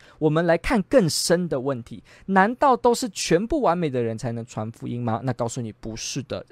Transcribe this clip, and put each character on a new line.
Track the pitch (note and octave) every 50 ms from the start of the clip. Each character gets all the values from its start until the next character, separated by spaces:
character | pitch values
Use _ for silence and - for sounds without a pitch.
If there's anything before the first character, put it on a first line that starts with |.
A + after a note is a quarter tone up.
| - - - -
我 | D3+ D#3
们 | D3+ D#3+ F3
来 | E3+ E3
看 | E3+ - - D4+ A3 F3+
更 | - - C4+ G3+ D3+
深 | - - - - F3 F3 F3+
的 | E3 D3+ C3+
问 | A#2+ C#3+ C#3 A#2+ A2+
题。 | - B2 F#2+ - _ - - -
难 | - F#3+ G3 F#3+ G#3+ B3+
道 | - - C#4+ B3+
都 | A3+ - B3 A#3+
是 | - - A#3
全 | - - - - D#3+ E3+ G#3+
部 | A#3 E4+ D#4
完 | A#3+ F#3 E3+
美 | F3+ F3 D3+
的 | B2+ B2+ A#2+
人 | A2+ A2+
才 | A2+ - B2+ A#2
能 | A#2 A2+
传 | - - - A2 A2+ A#2
福 | - - B2
音 | B2 A#2+ A#2+
吗？ | A#2+ A#2+ A#2 A2+
那 | C3 B2
告 | - B2
诉 | A#2 - C3+
你 | A#2+ A2
不 | G2+ _ - A2+ A2
是 | A2 - - - D3 A#2
的， | - A2+ F#2+ - _